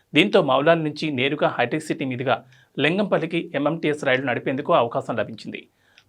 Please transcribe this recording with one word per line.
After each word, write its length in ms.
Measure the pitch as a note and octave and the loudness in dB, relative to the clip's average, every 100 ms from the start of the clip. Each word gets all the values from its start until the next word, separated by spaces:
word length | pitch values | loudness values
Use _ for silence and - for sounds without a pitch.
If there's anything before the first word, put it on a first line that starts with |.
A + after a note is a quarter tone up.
| _ | _
దీంతో 280 | C#3 G3 D#3+ | 2 4 4
మౌలాలి 420 | C#3 C3 D3 E3+ | 4 2 4 2
నుంచి 280 | D#3 D3 D#3+ | 2 -4 -4
నేరుగా 360 | C3+ C3+ D3 E3 | -2 -2 0 -2
హైటెక్ 360 | - A#2+ D#3 | 0 -2 -2
సిటీ 220 | D3+ D3+ C3+ | -4 -6 -4
మీదుగా 380 | B2 C3 A#2+ - _ _ - | -4 -2 -2 -2 _ _ -2
లింగంపల్లికి 720 | C#3 F#3 G#3 F#3 D#3+ E3+ - C#3+ | 0 2 0 0 -2 -6 -4 -2
ఎంఎంటీఎస్ 480 | D3 E3 D#3+ D3 | -2 0 -2 -2
రైలు 220 | D3+ B2+ C3+ | 0 0 0
నడిపేందుకు 480 | A#2 C#3+ C3 C#3+ | -2 -2 -4 2
అవకాశం 420 | E3 A#2 C3+ C3 A#2+ | 2 2 -2 -4 -4
లభించింది. 520 | G2+ A2 A#2 - - _ _ _ | -4 -8 -14 -16 -16 _ _ _